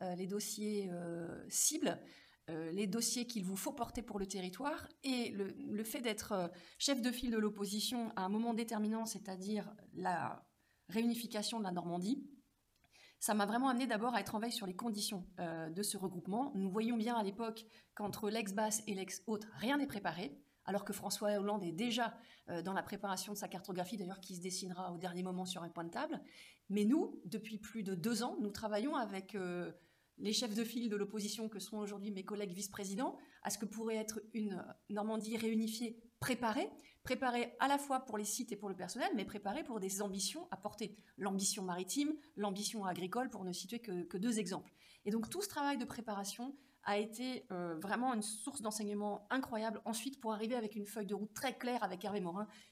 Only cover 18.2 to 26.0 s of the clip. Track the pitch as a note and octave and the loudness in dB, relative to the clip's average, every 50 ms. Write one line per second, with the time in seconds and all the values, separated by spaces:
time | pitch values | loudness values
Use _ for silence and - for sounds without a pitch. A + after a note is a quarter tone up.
18.2 | A3 G3+ G#3+ A3+ A3 G3 F#3+ G#3+ G#3+ G#3+ G#3+ - - G#3+ G3+ F#3+ F#3 F#3 - - | 0 0 0 0 0 0 0 2 2 2 2 0 0 -2 -2 -2 -2 -4 -6 -6
19.2 | - - G#3+ G#3 G#3+ - - - G#3+ G#3 C#4+ D4 C#4 C#4 - G3+ G3 F3 D#3+ E3+ | -2 -2 -2 -2 -4 -6 -6 -2 0 2 2 2 2 0 -2 -2 -2 -2 -2 -2
20.2 | F#3+ - - - - _ _ _ - - G3 G3+ G3 - G3 - - G3+ - - | -4 -6 -8 -12 -18 _ _ _ -4 -2 -2 0 0 -2 -4 -4 -2 -2 0 2
21.2 | G#3+ G#3 G#3 G3+ G3 G3+ G#3+ G#3+ F#3 E3+ D#3+ E3 A#3 A#3+ G#3+ B3 A#3 A3 - - | 2 4 4 4 4 2 2 0 0 -2 0 0 2 2 4 2 2 0 -2 -6
22.2 | - - - - - - E3+ F3 F3 F#3 F#3+ F3+ F3+ - G#3+ G3 - G3 F#3+ F#3 | -14 -20 -20 -14 -8 -4 -2 -2 0 0 0 0 0 0 -2 -2 0 0 0 0
23.2 | - A3 G#3 G3+ G#3 - - F3+ - - F#3 F3+ F3 F3+ A#3 G3+ F#3+ F3 F#3+ F#3+ | -2 -2 -4 -4 -4 -4 -6 -6 -6 -2 -2 -2 0 0 -2 -4 -4 -4 -6 -8
24.2 | - - F#3+ F3 F3 F#3 F3+ - G3+ F3+ F3+ F3 F#3 F3+ F3 E3 F3+ F3+ F3 F3+ | -10 -10 -8 -6 -4 -4 -2 -4 -4 -4 -4 -4 -4 -4 -4 -4 -4 -4 -2 -2
25.2 | F#3 F#3 F#3 F3+ F#3 F#3 - F3 E3+ E3 - E3+ E3+ E3+ - - | -2 0 0 -2 -2 -2 -4 -4 -6 -6 -4 -4 -4 -4 -2 -2